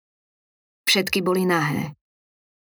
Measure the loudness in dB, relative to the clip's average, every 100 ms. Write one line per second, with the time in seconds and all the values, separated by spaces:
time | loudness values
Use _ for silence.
0 | _ _ _ _ _ _ _ _ 0 0
1 | 0 -2 0 0 2 2 0 -2 -6 -10
2 | _ _ _ _ _ _